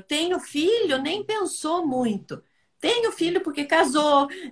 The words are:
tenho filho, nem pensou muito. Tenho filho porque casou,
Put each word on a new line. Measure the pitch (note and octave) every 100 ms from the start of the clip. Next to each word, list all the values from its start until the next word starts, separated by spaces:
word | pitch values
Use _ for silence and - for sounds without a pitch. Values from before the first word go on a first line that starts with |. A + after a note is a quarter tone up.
| F#3+
tenho | D4 F4 F4
filho, | - C#4+ E4+ A#4 G4 C4
nem | C#4+ G4+
pensou | G4+ G#4+ F4+ - D#4 F4 D#4+
muito. | B3+ A#3+ G3 - C3 - _ _ _
Tenho | D#4 A#4+ A4+
filho | - E4+ F4
porque | E4+ C#4+
casou, | C#4+ D#4+ D#4 D4 D4 C#4 C#4+ F#4 D4+